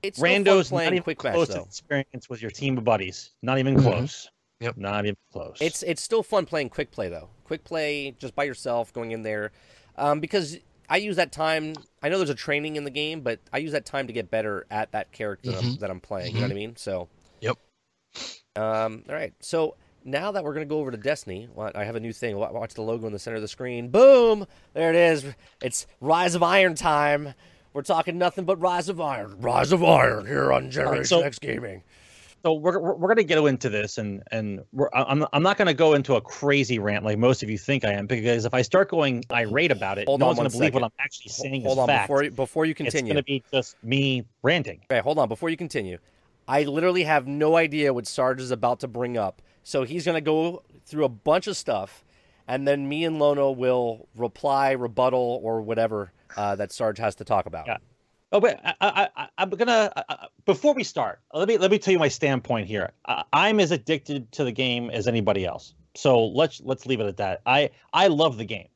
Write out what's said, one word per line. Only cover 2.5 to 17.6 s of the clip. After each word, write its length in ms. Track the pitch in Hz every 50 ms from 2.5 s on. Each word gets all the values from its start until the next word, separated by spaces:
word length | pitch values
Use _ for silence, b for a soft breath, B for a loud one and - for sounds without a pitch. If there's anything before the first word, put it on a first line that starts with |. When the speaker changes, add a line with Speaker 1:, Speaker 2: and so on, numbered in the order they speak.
Speaker 2:
team 260 | 101 - 139 139 131 127
of 60 | 110
buddies. 460 | 120 113 101 98 92 87 - - - _ _
Not 160 | - 120 131 135
even 160 | 131 135 135
Speaker 3:
Mm-hmm. 80 | 135 135 123
Speaker 2:
close. 420 | 95 107 123 147 - - - - _ _ _ _ _ _
Speaker 3:
Yep. 160 | 117 120 117
Speaker 2:
Not 300 | 110 98 98 101 104 101
even 100 | 104 98 _ _ _
close. 240 | _ 98 - - - -
Speaker 1:
It's, 220 | 151 165 - -
it's 200 | - 180 170 -
still 200 | - - 226 226
fun 220 | - - - 202 170
playing 220 | - 165 151 143 120
quick 220 | - - 143 -
play, 180 | - - 104 90
though. 220 | 85 80 78 - - _ _
Quick 200 | _ 151 160 _
play, 480 | - 165 160 151 147 147 143 139 139 123 _
just 160 | 139 127 -
by 80 | - 143
yourself, 480 | 143 123 - - 131 120 120 113 -
going 180 | _ 120 117 113
in 100 | 113 113
there. 300 | 110 110 107 104 104 107 b b b b b b b b b
Um, 240 | - 139 147 147 151
because 380 | 156 160 - 202 170 139 165 - _ _ _ _ _ _
I 80 | - 190
use 180 | 208 214 185
that 160 | 165 175 135
time. 420 | - 147 156 160 160 156 156 156 156 147 - _ _ _
I 80 | - 147
know 80 | 175 190
there's 100 | 185 143
a 60 | 139
training 420 | 117 - - 147 147 147 156 151
in 80 | 151 143
the 60 | 143
game, 320 | 127 147 151 151 160 160
but 160 | 135 123 113 - _ _ -
I 40 | 135
use 140 | 151 160
that 140 | 147 143 -
time 200 | - - 139 135 117
to 40 |
get 180 | 113 117 104 -
better 360 | - 110 107 107 101 92 - _
at 220 | 107 107 110 -
that 200 | - 107 98 _
character 380 | _ - 113 104 98 - - 127
that 60 | 98 92
I'm, 60 | 117
Speaker 3:
Mm-hmm. 160 | 120 127 -
Speaker 1:
that 100 | 104 95
I'm 100 | 95 92
playing. 340 | - _ 104 95 90 90 107
You 60 | 110
know 40 | 120 127
Speaker 3:
Mm-hmm. 0 |
Speaker 1:
what 80 | 104
I 100 | 101 107
mean? 100 | 113 117
So. 320 | - - 107 95 90 87 - _ _ _ _ _ _
Speaker 3:
Yep. 160 | 107 110 123 _